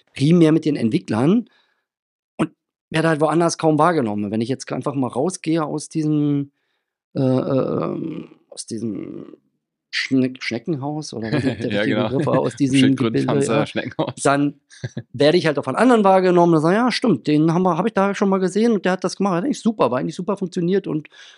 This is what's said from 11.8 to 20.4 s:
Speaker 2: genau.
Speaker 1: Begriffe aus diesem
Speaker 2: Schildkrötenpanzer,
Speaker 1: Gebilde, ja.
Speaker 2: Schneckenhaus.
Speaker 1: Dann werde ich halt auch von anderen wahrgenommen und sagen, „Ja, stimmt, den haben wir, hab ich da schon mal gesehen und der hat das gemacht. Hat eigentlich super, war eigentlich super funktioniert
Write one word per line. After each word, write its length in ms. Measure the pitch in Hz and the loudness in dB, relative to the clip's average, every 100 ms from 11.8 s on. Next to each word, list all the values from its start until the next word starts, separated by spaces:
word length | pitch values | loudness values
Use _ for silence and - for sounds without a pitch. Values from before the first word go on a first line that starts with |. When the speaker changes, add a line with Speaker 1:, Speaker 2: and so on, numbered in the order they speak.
| 110 107 | 0 0
Speaker 2:
genau. 120 | 110 | -2
Speaker 1:
Begriffe 240 | 135 135 | -2 0
aus 240 | 127 139 - | 0 0 -2
diesem 220 | 135 135 | 0 4
Speaker 2:
Schildkrötenpanzer, 760 | 131 131 117 135 131 - 135 | 4 2 0 0 0 0 0
Speaker 1:
Gebilde, 80 | 110 | 0
ja. 60 | 104 | 0
Speaker 2:
Schneckenhaus. 480 | - 120 - - - | -4 -6 -6 -6 -2
Speaker 1:
Dann 380 | 143 143 147 - _ - 131 - - | 0 2 0 -4 _ -16 -12 -12 -12
werde 260 | 120 143 175 | 2 4 4
ich 80 | 160 | 2
halt 120 | 139 | -2
auch 60 | |
von 120 | 165 - | -4 2
anderen 280 | 247 233 | 4 6
wahrgenommen 500 | 196 190 180 175 170 | 6 4 4 6 6
und 60 | 160 | 4
sagen, 160 | 160 208 | 4 2
„Ja, 160 | 247 | 0
stimmt, 340 | - 247 147 - | 0 0 0 2
den 260 | 151 165 | 2 2
haben 80 | 165 | 2
wir, 120 | 185 160 | 0 0
hab 100 | 220 | -2
ich 80 | |
da 200 | 190 196 | 0 0
schon 140 | 190 202 | 0 0
mal 100 | 190 | 2
gesehen 340 | 185 202 233 | 0 0 0
und 120 | 208 | 0
der 80 | 180 | 0
hat 120 | 185 | -2
das 120 | 180 - | -4 -2
gemacht. 180 | 196 170 | -2 -2
Hat 80 | |
eigentlich 160 | 277 - | -2 -2
super, 300 | 226 214 131 | -4 0 0
war 80 | 123 | 0
eigentlich 160 | 170 160 | -4 -6
super 200 | 202 | -6
funktioniert 500 | 196 | -6